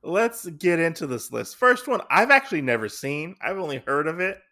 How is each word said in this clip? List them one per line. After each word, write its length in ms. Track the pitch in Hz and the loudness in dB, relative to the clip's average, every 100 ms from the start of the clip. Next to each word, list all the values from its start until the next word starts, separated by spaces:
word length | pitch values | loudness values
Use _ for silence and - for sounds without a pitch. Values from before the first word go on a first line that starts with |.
let's 440 | 143 185 233 233 180 | -2 0 0 -2 -12
get 320 | 151 180 170 | -2 0 2
into 280 | 170 160 147 | 0 -2 -6
this 240 | 120 - | -6 -6
list. 240 | 120 - - | -8 -8 2
First 300 | 247 254 - | 2 2 0
one, 120 | 240 - | -4 2
I've 200 | 165 240 | 4 6
actually 320 | 277 - 160 | 6 4 -2
never 260 | 131 117 107 | 0 0 0
seen. 480 | - 135 147 160 196 | -6 -8 -6 -8 -8
I've 160 | 107 196 | -6 -4
only 200 | 170 131 - | -6 -6 -2
heard 200 | 139 151 | -2 -2
of 120 | 170 | -4
it. 180 | 185 196 _ | -6 -6 _